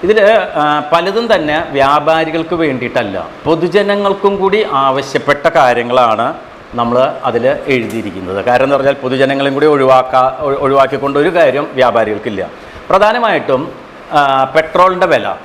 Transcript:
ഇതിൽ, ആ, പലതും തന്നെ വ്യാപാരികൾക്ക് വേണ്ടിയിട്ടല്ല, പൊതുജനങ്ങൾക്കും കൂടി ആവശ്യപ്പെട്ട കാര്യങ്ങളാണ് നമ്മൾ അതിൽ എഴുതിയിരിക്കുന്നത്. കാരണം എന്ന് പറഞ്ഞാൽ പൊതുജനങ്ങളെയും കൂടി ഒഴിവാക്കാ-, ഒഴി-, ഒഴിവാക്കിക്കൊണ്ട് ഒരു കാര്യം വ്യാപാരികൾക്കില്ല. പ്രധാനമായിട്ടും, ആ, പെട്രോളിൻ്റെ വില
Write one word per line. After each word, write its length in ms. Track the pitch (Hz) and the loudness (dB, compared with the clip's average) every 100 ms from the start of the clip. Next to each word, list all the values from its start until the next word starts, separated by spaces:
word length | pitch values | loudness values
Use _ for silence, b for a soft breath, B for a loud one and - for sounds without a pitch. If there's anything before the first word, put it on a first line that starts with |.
ഇതിൽ, 140 | 180 214 202 220 180 160 | 2 4 4 2 0 -2
ആ, 20 | 147 147 - | 0 -2 0
പലതും 420 | 165 180 202 233 | 0 0 -2 0
തന്നെ 220 | 202 151 151 165 | 0 0 -2 -2
വ്യാപാരികൾക്ക് 840 | 139 135 147 147 160 160 165 160 | 0 2 2 2 0 0 -4 -4
വേണ്ടിയിട്ടല്ല, 720 | 175 160 127 120 131 110 95 80 - | -2 -2 -2 -4 -4 -4 -6 -10 -8
പൊതുജനങ്ങൾക്കും 920 | 139 165 170 185 202 202 202 196 202 196 | -2 0 0 0 0 -2 -2 0 -2 0
കൂടി 240 | 190 208 214 | 0 0 -2
ആവശ്യപ്പെട്ട 760 | 135 135 135 139 - 160 143 165 160 | 0 0 0 -2 -4 -2 0 2 2
കാര്യങ്ങളാണ് 800 | 131 120 120 127 120 107 123 165 - - - | 2 2 0 2 2 2 -2 -4 -14 -20 -12
നമ്മൾ 240 | 120 117 120 135 - | -4 0 2 0 -2
അതിൽ 220 | 131 117 127 147 - | -4 0 0 -2 -2
എഴുതിയിരിക്കുന്നത്. 720 | 131 107 113 104 92 92 98 | -2 -2 -6 -8 -10 -8 -4
കാരണം 200 | 98 123 | 0 2
എന്ന് 120 | 135 139 | 2 2
പറഞ്ഞാൽ 200 | 135 139 | 0 -2
പൊതുജനങ്ങളെയും 520 | 127 131 135 139 139 | -4 0 0 0 -2
കൂടി 120 | 135 151 | 2 2
ഒഴിവാക്കാ-, 680 | 147 131 127 127 131 131 131 151 | 4 4 4 4 2 0 0 -4
ഒഴി-, 120 | 139 | -2
ഒഴിവാക്കിക്കൊണ്ട് 600 | 139 139 131 135 139 139 | 0 2 2 0 -2 0
ഒരു 160 | 156 175 | 0 2
കാര്യം 320 | 156 131 147 | 2 2 -4
വ്യാപാരികൾക്കില്ല. 760 | 131 123 113 107 104 117 101 85 - B B - | 0 2 2 0 -2 -6 -8 -10 -12 B B -2
പ്രധാനമായിട്ടും, 800 | 185 208 240 226 165 120 131 156 - - - - | 2 2 2 0 -2 -2 -2 -4 -12 -20 -20 -4
ആ, 320 | 151 143 135 135 156 | 0 2 2 0 0
പെട്രോളിൻ്റെ 500 | 156 - 185 180 175 | 0 2 2 2 0
വില 220 | 139 101 95 | 0 -2 -8